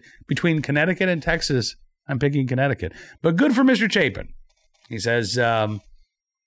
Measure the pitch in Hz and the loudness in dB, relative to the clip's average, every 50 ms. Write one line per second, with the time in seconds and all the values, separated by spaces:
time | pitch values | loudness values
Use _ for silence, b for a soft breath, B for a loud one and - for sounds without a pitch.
0 | B B B B B - 143 - - 170 160 156 131 - 139 147 156 180 180 - | B B B B B -6 -4 0 0 0 0 0 -2 0 0 0 0 0 0 0
1 | 190 185 175 151 - 165 170 160 - - 139 123 110 - - - - _ _ _ | 0 -2 -2 -2 -2 -2 -2 -2 0 0 0 0 -2 -4 -8 -12 -18 _ _ _
2 | _ - 143 117 143 143 143 143 131 127 127 127 135 139 131 - - 85 - B | _ -6 -4 -2 0 0 0 0 0 0 0 0 0 0 -2 -2 -6 -8 -10 B
3 | B B B B B 170 165 180 285 294 226 254 262 262 254 190 226 208 - 202 | B B B B B 0 2 4 2 4 4 4 4 4 4 4 2 0 2 2
4 | 156 123 - 95 - - - - - _ _ _ _ _ _ _ _ - 120 107 | 0 0 -2 -6 -10 -14 -16 -20 -20 _ _ _ _ _ _ _ _ -12 -8 -4
5 | 101 117 117 120 110 95 113 123 120 117 113 113 107 107 107 101 - - - - | -2 0 0 0 0 0 0 0 2 2 2 2 0 0 -2 -6 -10 -14 -20 -20
6 | _ _ _ _ _ _ _ _ _ | _ _ _ _ _ _ _ _ _